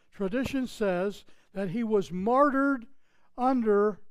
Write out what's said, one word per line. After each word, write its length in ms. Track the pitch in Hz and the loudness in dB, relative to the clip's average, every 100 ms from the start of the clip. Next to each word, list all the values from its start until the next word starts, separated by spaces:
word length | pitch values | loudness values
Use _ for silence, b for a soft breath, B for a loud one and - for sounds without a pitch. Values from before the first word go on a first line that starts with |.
| _ | _
Tradition 560 | - 190 240 247 269 247 | -6 -4 -2 -2 -2 -4
says 580 | - 202 180 202 196 - b b | -2 -2 0 -2 -6 -18 b b
that 160 | 190 196 | -8 -6
he 140 | 220 | -4
was 260 | 226 208 190 | 0 0 0
martyred 760 | 180 208 262 294 269 277 269 - - _ _ - - | -4 0 4 4 4 0 0 -6 -20 _ _ -20 -2
under, 640 | 254 262 220 202 214 196 - | 0 2 2 4 2 -2 -14